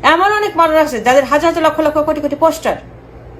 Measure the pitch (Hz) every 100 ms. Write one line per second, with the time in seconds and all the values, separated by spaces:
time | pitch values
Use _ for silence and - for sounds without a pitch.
0 | 277 330 392 427 415 320 330 311 302 233
1 | 240 262 254 294 330 330 311 302 311 302
2 | 302 302 285 285 320 311 226 156 - -
3 | - - -